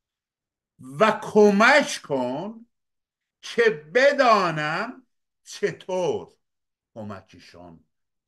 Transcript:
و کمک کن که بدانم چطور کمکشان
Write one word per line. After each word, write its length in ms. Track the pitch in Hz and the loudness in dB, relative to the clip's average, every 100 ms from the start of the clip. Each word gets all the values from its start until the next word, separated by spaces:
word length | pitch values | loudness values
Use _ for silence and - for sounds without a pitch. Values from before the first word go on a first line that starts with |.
| _ _ _ _ _ _ _ _ | _ _ _ _ _ _ _ _
و 400 | 127 139 214 214 | -12 0 0 0
کمک 760 | - 208 208 196 233 294 - - | -2 4 4 6 4 4 2 -8
کن 640 | - 135 123 135 208 226 - _ _ _ _ _ _ _ | -6 -6 -4 -6 -10 -14 -20 _ _ _ _ _ _ _
که 280 | - - 226 - - | -10 0 0 -2 -4
بدانم 1120 | 214 277 277 254 208 175 156 151 170 233 - _ _ _ _ | 2 2 4 4 4 2 -4 -6 -6 -8 -12 _ _ _ _
چطور 920 | - - 190 - - 185 165 104 85 _ _ _ _ _ _ | -20 -6 -6 -6 -8 -4 -4 -4 -8 _ _ _ _ _ _
کمکشان 920 | 117 107 95 _ 92 - 87 87 82 _ _ _ _ | -16 -14 -16 _ -20 -20 -20 -20 -20 _ _ _ _